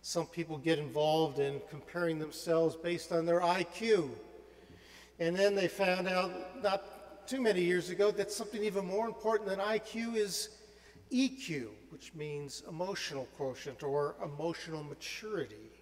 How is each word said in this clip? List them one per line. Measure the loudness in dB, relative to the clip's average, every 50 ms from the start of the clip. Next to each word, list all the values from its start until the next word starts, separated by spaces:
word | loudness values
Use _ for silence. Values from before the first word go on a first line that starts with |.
| -8
Some | -4 -4 -4 -4
people | -4 -6 -8 -6 -6 -6 -2
get | 2 2 2 2
involved | 2 -2 0 2 4 4 6 4 4 2 2 0
in | 0 0 0 -4 -8 -10
comparing | -14 -14 -14 -8 -2 0 0 2 0 0
themselves | -4 -6 -6 -8 0 4 4 6 6 4 2
based | 0 -2 -2 -2 -2 -4 0
on | 0 2 4
their | 4 4 6
I | 6 4 4 4
Q. | 0 -2 -4 -4 4 4 4 4 4 0 -6 -10 -14 -16 -18 -20 -20 -20 -20 -20 -20 -20 -20 -20 -20 -20 -20 -20 -20 -20 -6 -2
And | 0 0 4
then | 6 4 6 6
they | 4 2 2
found | 2 2 4 4 4 2 2 2
out | 2 2 2 0 -2 -6 -10 -10 -10 0
not | 2 2 2 2 -2 -8 -16 -16 -18 -18 -18 -16 -8 -6
too | -2 2
many | 4 4 4 6
years | 4 4 4 2 0 -2
ago | 2 4 4 4
that | 4 2 -2 -2
something | -2 -6 -6 -6 -4 -2 -2
even | 0 0 0 -2
more | 0 0 0 0
important | 0 -4 0 2 2 2 4 2 0
than | -2 0
I | 0 0 0 0
Q | -2 -4 -6 -4 -4 -2 0
is | 0 0 0 0 -4 -4 -6 -10 -20 -20 -20 -20 -20 -20 -20 -20 -20 -10 -2
E | 2 2 2 2
Q, | 0 -6 -8 -4 -4 -4 -4 -6 -10 -16 -18 -20
which | -18 -18 -18 -16 -10
means | -8 -8 -6 -6 -6 -8 -8 -12 -12 -12 -12
emotional | -6 -6 -4 -4 -4 -6 -6 -6 -6 -6 -8 -8 -8
quotient | -6 -4 -4 -4 -6 -10 -12 -10 -6 -4
or | 0 0 0 0 0 -4 -6 -8
emotional | -8 -6 -4 -4 -4 -4 -6 -8 -8 -8 -8
maturity. | -8 -10 -12 -12 -10 -10 -10 -10 -8 -4 -4 -4 -4 -4 -8 -16 -18 -20 -20 -20